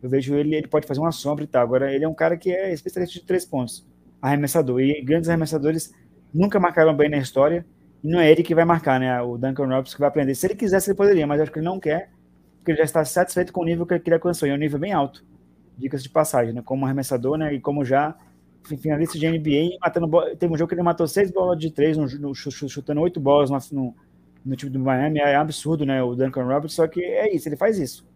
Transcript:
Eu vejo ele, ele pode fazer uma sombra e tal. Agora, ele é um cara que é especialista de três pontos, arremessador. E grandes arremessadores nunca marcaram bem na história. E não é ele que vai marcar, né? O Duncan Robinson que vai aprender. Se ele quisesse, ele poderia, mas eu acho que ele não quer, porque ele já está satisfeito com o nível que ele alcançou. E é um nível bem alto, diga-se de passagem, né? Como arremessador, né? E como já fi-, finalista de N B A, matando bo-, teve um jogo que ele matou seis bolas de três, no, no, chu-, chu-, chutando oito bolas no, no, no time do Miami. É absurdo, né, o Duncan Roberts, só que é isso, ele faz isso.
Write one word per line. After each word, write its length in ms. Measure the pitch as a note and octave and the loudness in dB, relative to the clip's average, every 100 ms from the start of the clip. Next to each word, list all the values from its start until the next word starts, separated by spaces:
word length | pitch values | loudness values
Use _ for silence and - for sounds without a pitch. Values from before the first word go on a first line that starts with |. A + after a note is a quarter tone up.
Eu 80 | B2+ | 0
vejo 240 | C3+ C3 | 0 2
ele, 200 | C#3+ D3 | 0 2
ele 140 | D#3 D#3 | 0 0
pode 180 | D3+ D3 | -2 0
fazer 140 | C#3 | -2
uma 120 | D#3+ | -2
sombra 320 | D#3+ C#3 D3 | -2 -4 -4
e 40 | D3+ | -2
tal. 140 | B2+ | 0
Agora, 280 | A#2+ B2+ C#3 | 2 2 0
ele 140 | C3+ | 0
é 40 | D#3 | -2
um 60 | |
cara 220 | D#3 E3 E3+ | 0 0 0
que 160 | F#3 | -2
é 180 | F3+ F#3+ | -2 -2
especialista 480 | D#3+ - F3+ F3 F3 | -4 -6 -6 -6 -8
de 60 | |
três 220 | - F#3 F3 | -2 -2 -2
pontos, 400 | C#3 B2 - _ _ _ _ | -4 -4 -8 _ _ _ _
arremessador. 600 | C3 C#3+ C#3+ E3 C#3 B2+ | 0 0 0 0 0 2
E 200 | C3+ D3+ | 2 0
grandes 300 | C3 D#3+ E3 | 0 0 2
arremessadores 640 | E3+ D#3 D#3 C#3+ D#3+ - _ _ _ _ | 0 0 0 0 -2 -4 _ _ _ _
nunca 280 | D3+ G3 G3+ | 0 2 2
marcaram 340 | F3 E3+ D#3+ | 2 4 4
bem 140 | D3 D3 | 6 2
na 80 | D3 | 2
história. 480 | B2+ - C#3+ E3+ E3+ _ _ _ | -2 2 2 2 -6 _ _ _
E 40 | D3+ | -2
não 120 | E3+ | 4
é 100 | D#3+ | 6
ele 120 | E3 | 6
que 120 | E3 | 6
vai 120 | E3 E3 | 2 4
marcar, 340 | E3+ D#3 C3 | 2 2 0
né? 200 | C3 B2 | 0 -2
O 160 | A#2+ A#2+ | -4 -4
Duncan 280 | C3 C3+ C3+ | -6 -4 -2
Robinson 280 | C3 C3 | -2 -4
que 60 | - | -2
vai 100 | C#3+ | 0
aprender. 240 | D3 C#3 | 2 -2
Se 120 | C3+ F#3 | 0 -2
ele 80 | |
quisesse, 360 | G3 A3 F#3+ F#3+ | -2 0 0 0
ele 60 | F#3+ | 2
poderia, 300 | G3+ F#3+ D3 | 4 4 2
mas 120 | D3 | 0
eu 60 | |
acho 80 | D3+ | -2
que 60 | - | -2
ele 80 | E3 | -4
não 140 | F#3+ | -4
quer, 300 | D#3+ D#3 F#3+ _ _ _ _ _ | -2 -2 -4 _ _ _ _ _
porque 140 | - | -2
ele 60 | D3+ | 2
já 60 | |
está 200 | D#3 E3 | 2 2
satisfeito 480 | D#3 - F#3 - F3 | 0 0 0 0 -2
com 100 | - | -2
o 20 | |
nível 220 | E3 E3+ E3+ | -2 -2 0
que 80 | |
ele 200 | F3 E3+ | -2 2
alcançou. 320 | E3 F3 E3+ D3 | 0 2 0 0
E 40 | |
é 40 | |
um 40 | C#3+ | 0
nível 200 | D3+ C#3+ | -2 -2
bem 140 | F3 | -2
alto, 320 | F#3 C#3 - _ - _ _ _ - | 0 -2 -4 _ -20 _ _ _ -12
diga-se 280 | C3 C#3 | -8 -8
de 60 | C3 | -4
passagem, 420 | D#3+ D3+ C#3 A#2 | 0 2 2 0
né? 100 | A#2 | -2
Como 200 | A2+ C3+ | -6 -4
arremessador, 540 | C3+ C3+ C3 B2+ B2+ D3+ | -2 -2 -2 -2 -2 -2
né? 160 | D#3 | -2
E 60 | C#3+ | -4
como 240 | - D3 | -4 -2
já 300 | C3 C3+ D3+ D#3+ - _ _ _ - | 2 2 2 -4 -20 _ _ _ -12
fi-, 80 | D3 | -6
finalista 420 | D#3+ D3 D#3+ D#3+ | -2 0 -2 -2
de 80 | D#3+ | -2
N 120 | E3 | 0
B 400 | D3+ C#3+ E3 F3+ | 0 2 0 -2
A, 60 | E3+ | -2
matando 200 | F3 E3 | -2 2
bo-, 300 | E3 D#3+ - | 2 0 -2
teve 160 | F3 | -2
um 40 | D#3+ | 0
jogo 120 | E3 | -2
que 60 | |
ele 80 | F3 | 0
matou 240 | F3 E3 D#3+ | 0 0 0
seis 240 | - G3+ | 0 0
bolas 280 | F#3 F3+ E3+ | 0 0 0
de 120 | D#3+ | -4
três, 260 | D#3 D3+ D#3 | 0 0 2
no, 100 | C#3+ | -2
no, 280 | C#3 C#3+ | -4 -8
chu-, 160 | C3+ - | -8 -10
chu-, 180 | C3 C#3 | -10 -10
chutando 320 | C#3+ C3+ D3 | -10 -6 -2
oito 180 | E3+ F3 | -2 -2
bolas 320 | C#3 C#3+ C#3 | 2 4 4
no, 80 | C#3 - | 0 -4
no, 220 | C#3+ B2+ - _ _ _ _ | -6 -6 -8 _ _ _ _
no 120 | - C3 | -8 -8
time 140 | C#3+ | -6
do 80 | C3+ | -4
Miami. 400 | C3 B2+ D3 D#3 | 0 0 0 2
É 160 | C#3+ | 2
absurdo, 520 | C#3+ D#3 D#3 D3 D#3+ C#3+ | 2 0 -4 -4 -2 0
né, 160 | C3+ | 0
o 120 | B2 | -2
Duncan 300 | B2 C3 C3 | 0 -2 -2
Roberts, 300 | B2 C#3 D#3 | -2 -2 -2
só 120 | - D#3+ | -2 0
que 160 | F3 | 0
é 320 | F3 - G#3+ | -4 0 0
isso, 140 | F3+ - | -2 -4
ele 80 | D3 | -2
faz 220 | G3 G#3+ | 0 0
isso. 280 | C3+ - _ | -4 -8 _